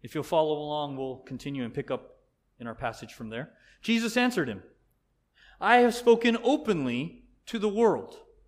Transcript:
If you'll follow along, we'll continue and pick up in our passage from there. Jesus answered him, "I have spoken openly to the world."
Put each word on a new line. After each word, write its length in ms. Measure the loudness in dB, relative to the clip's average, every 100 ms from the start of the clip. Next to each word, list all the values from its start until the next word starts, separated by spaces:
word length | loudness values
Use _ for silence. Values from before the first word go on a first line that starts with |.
If 140 | -8
you'll 80 | -8
follow 340 | 0 0 2 -2
along, 400 | -4 -6 -6 -6
we'll 200 | -8 -10
continue 480 | -12 -12 -8 -6
and 100 | -6
pick 160 | -8 -6
up 300 | -8 -8 _ _ _ _ _
in 80 | -14
our 60 | -8
passage 360 | -8 -8 -18
from 180 | -16 -12
there. 200 | -10 -12 _ _ _
Jesus 340 | 0 0 2 2
answered 320 | 2 0 -2
him, 140 | -6 -14 _ _ _ _ _ _ _ -20 _
"I 180 | 4 6
have 140 | 6
spoken 460 | 4 4 6 4 2
openly 800 | 2 2 2 0 0 -2 -6 -10 _ _ -10
to 120 | -4
the 100 | -2
world." 480 | 2 2 2 -4 -16 -20 _